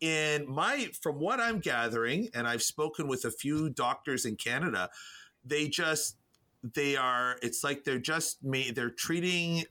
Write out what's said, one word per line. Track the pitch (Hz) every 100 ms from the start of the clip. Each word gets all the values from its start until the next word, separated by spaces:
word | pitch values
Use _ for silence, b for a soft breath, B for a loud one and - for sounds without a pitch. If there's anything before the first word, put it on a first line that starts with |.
In | 160 156 156 151 143
my, | 139 196 277 220 -
from | 165 143
what | 170 254
I'm | 233 226
gathering, | 160 120 117 117 117 151 226
and | 120 120
I've | 117
spoken | - - 156 156 143
with | 127
a | 120
few | 110 139 151 156
doctors | 123 127 135 - 131
in | 127
Canada, | 107 117 127 175 104 90 B B B B B
they | 127 147 151
just, | - 165 151 - - _ _ _ _
they | 120 151 143 139
are, | 127 123 123 123
it's | 117 120
like | 143 143
they're | 143 127
just | 120 160 160 -
ma-, | 139 131 127
they're | 120 120
treating | - - 165 180 175 170 170 160